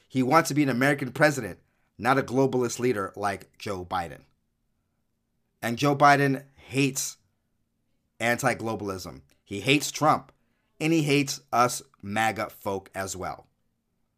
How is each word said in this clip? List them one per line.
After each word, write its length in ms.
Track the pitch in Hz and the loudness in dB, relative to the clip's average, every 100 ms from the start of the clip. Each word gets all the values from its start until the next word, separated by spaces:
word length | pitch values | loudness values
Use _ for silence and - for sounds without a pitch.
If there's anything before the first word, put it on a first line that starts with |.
| _ | _
He 140 | 131 | -2
wants 260 | 127 160 160 | 4 4 4
to 60 | |
be 80 | 147 | 0
an 60 | 139 | 0
American 440 | 120 139 143 127 | 2 0 0 -4
president, 460 | - 151 131 101 82 _ _ _ - | 2 2 2 -6 -12 _ _ _ -4
not 200 | 113 135 | 0 2
a 40 | |
globalist 560 | - 127 135 127 120 - | 2 2 2 2 -2 -2
leader 340 | 123 104 95 | -2 -2 -4
like 420 | 98 101 95 - _ | -4 -6 -6 -10 _
Joe 260 | 110 92 | -10 -8
Biden. 380 | 90 92 82 - _ _ _ _ _ _ _ _ _ _ _ _ _ _ | -6 -6 -6 -12 _ _ _ _ _ _ _ _ _ _ _ _ _ _
And 140 | 113 117 | -6 0
Joe 180 | 147 | 0
Biden 500 | 143 147 139 143 131 - | 6 6 6 4 0 -6
hates 640 | _ - 135 139 131 - - _ _ _ _ _ _ _ _ _ - | _ -6 0 0 -2 -8 -12 _ _ _ _ _ _ _ _ _ -4
anti-globalism. 1040 | 117 117 131 110 110 104 101 92 87 - - _ | -2 0 0 -2 -4 -4 -6 -8 -10 -18 -20 _
He 160 | - 101 | -10 -4
hates 300 | 107 143 - | 2 2 2
Trump, 420 | - 151 110 - _ _ _ _ - | 0 2 2 -2 _ _ _ _ -6
and 120 | 156 | 0
he 100 | 165 | 2
hates 400 | 147 143 139 - _ | 2 2 0 -6 _
us 300 | 117 127 - - _ | 2 2 0 -12 _
maga 460 | 98 107 110 101 104 | -6 -2 -2 -2 -8
folk 400 | - 104 98 - | -8 -6 -6 -8
as 220 | 95 95 92 | -10 -8 -8
well. 300 | 87 - - _ _ _ _ _ _ | -10 -12 -16 _ _ _ _ _ _